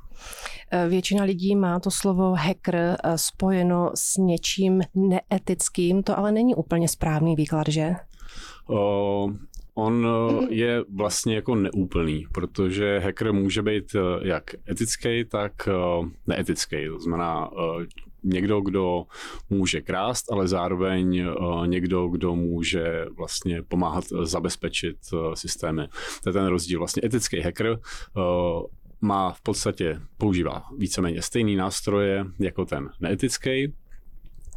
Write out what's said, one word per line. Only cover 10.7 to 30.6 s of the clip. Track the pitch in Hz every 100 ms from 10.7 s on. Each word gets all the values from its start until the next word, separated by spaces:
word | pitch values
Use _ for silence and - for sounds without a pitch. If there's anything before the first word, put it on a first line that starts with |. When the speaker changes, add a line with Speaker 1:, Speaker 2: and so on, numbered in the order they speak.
| 120 101 98
Speaker 2:
vlastně | 104 - 120
jako | 110 131
neúplný, | 113 98 101 90 87 80 76 78
protože | 92 87 - 92 98 101 101
hacker | 95 - 113
může | 101 98 101
být, | 104 104 -
eh, | 104 90 87 95
jak | 80 - - -
etický, | 90 113 - 120 117
tak, | 113 107 104 - 104
eh, | 90 90 85 85 - -
neetický. | 90 90 80 - 73 76
To | 87
znamená, | 85 85 85 80 -
eh, | 92 82 85 85 - - -
někdo, | 92 92 101 104
kdo | 98 95 90 87 - - - - -
může | 98 90 78
krást, | - 90 110 123 -
ale | 101 92
zároveň, | 92 90 90 95 92 92 90
eh, | 90 - 87 85 87
někdo, | 90 90 92 87
kdo | 87 90
může | 87 85 85 82 90 82 82 82 -
vlastně | 80 - 92 85
pomáhat, | - 90 85 87 -
eh, | 90 82
zabezpečit, | 85 87 - 82 - 85 - -
eh, | 82 80 80
systémy. | 80 - 82 80 73 - - -
To | 95
je |
ten | 98 95
rozdíl. | 90 85 82
Vlastně | 90 -
etický | 113 117 - 87
hacker, | 87 - 110
eh, | 113 - - - 104 87 90 87 85 - - - -
má | 104 98 90
v | -
podstatě, | 113 101 107 95 85 76 - -
používá | 107 92 76 65